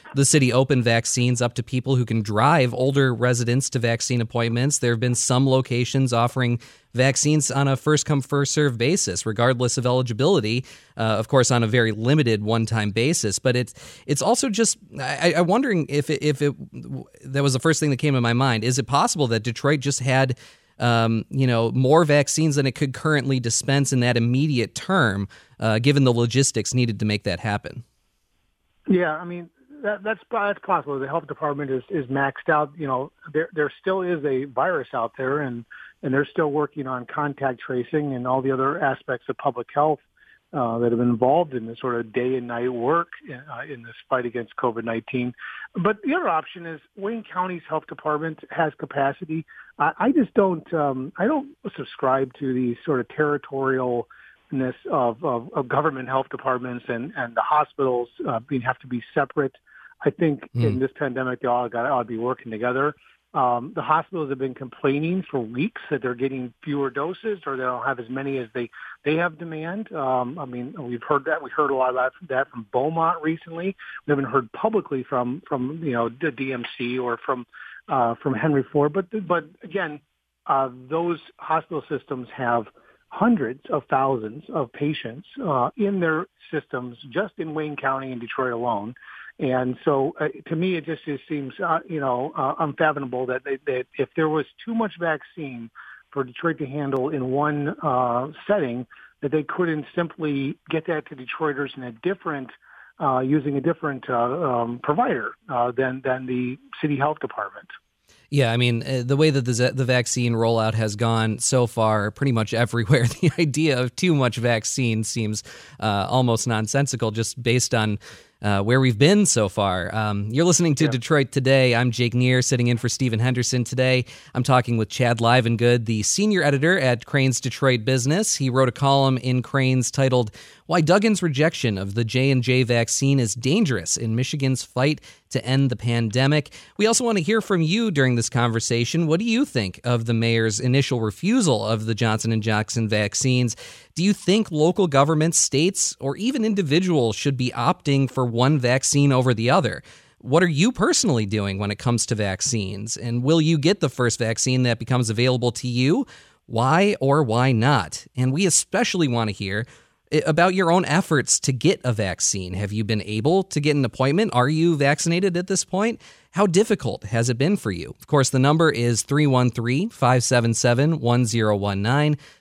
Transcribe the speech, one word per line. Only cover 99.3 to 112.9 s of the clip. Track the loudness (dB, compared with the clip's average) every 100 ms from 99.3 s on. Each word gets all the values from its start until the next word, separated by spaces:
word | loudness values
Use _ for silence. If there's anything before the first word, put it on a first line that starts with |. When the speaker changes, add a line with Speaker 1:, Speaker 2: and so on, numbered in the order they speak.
Speaker 2:
they | -2
couldn't | -2 -2 -2 -2 -4
simply | -4 -4 -4 -4 -2 -4 -8 -6
get | -6 -2
that | -6 -6
to | -16
Detroiters | -12 -4 -4 -2 -6 -8
in |
a | -14
different, | -6 -6 -4 -6 -8 -10 -16 -20 -20 -20 -4
uh, | 0 0
using | 2 0 0 -2
a |
different, | -2 -2 -4 -6 -4
uh, |
um, | 0 0 0 -2 0 -2 -4
provider, | -2 0 0 -2 -6 -12 -6
uh, | 0 0
than, | 0 -2 -2
than | -4 -4 -4
the | -4 -4 -8 -16 -6
city | -4 0
health | -2 -4
department. | -8 -8 -10 -12 -20 -20 _ _ _ _ _
Speaker 1:
Yeah, | 0 2
I | 2
mean, | 2 0
uh, | -4 -4
the | 0 2
way | 4
that | 2
the, | 0 0 0
the | 0
vaccine | 0 0 0 -2 0
rollout | 2 2 2 2
has | 0 -2
gone | 0 0 2 0 0
so | 0 2 2
far, | 2 2 2 0
pretty | -2 0
much | 2 0
everywhere, | 0 0 0 2